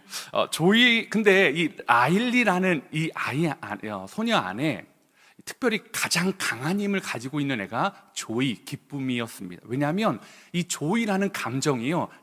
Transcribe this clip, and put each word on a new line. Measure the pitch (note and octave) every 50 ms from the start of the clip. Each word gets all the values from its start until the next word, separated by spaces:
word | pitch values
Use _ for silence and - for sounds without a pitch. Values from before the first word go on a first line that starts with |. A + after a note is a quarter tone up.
| - - - - - -
어, | - G#2 F#2 -
조이, | - - D#3 F#3 G#3+ A#3 B3 B3 A3+ A3+ - -
근데 | - G#3+ G#3+ G3+ F#3 F#3+ F#3+ D3 C3+
이 | E3+ E3 D3+ - - -
라일리라는 | - A#2+ A#2+ B2 C#3+ F3 G#3 B3 B3 A#3 B3 A#3+ G#3 F3+ F3+ F#3+ F#3 F3 C#3 - -
이 | D3+ D#3 D#3+ D#3 -
아이 | - - A2+ A#2 D3 F3 D#3 A#2+ -
안-, | - G#2 G#2 G2+ - G#2+
어, | G#2 F#2+ F#2+ G2
소녀 | - G#3 A3+ A#3 A3
안에 | E3 G2+ F#2 F#2+ A2+ D3 D#3+ A#2+ E2 - - _ _ _ _ _ _ _ _ _ - -
특별히 | - - - C4 A#3+ A3+ G3 - -
가장 | - - - - - E3+ F3 F#3+ F#3+
강한 | - - - A#2 A2+ C3 D#3 F#3+ G3+
힘을 | G3+ G3+ G3 F#3
가지고 | - - - B2 A#2 C3 C#3 D3
있는 | C#3+ C#3 C3 A2
애가 | G2 F2+ A2 B2 E3 G3 - - - _
조이, | - - - - A2 A#2+ C3+ C#3 G#2
기쁨이었습니다. | - - - C#3 - _ - D3 C#3 C3+ C3 B2 A#2+ A#2 A2+ - - G2+ F2+ F2+ - -
왜냐하면 | A2 B2 C3+ D3 D3 D#3+ G3+ A3+ G3 C3 - - - - - - -
이 | - F3 E3+
조이라는 | - - - C#3+ D#3 G#3 A#3 A#3 G#3 F#3+ F#3+ G3+ G3
감정이요, | G3 - - A#2 B2 C3+ C3 D3+ C3+ A#2+ A2+ C#3 F3 D#3+ A2 - - -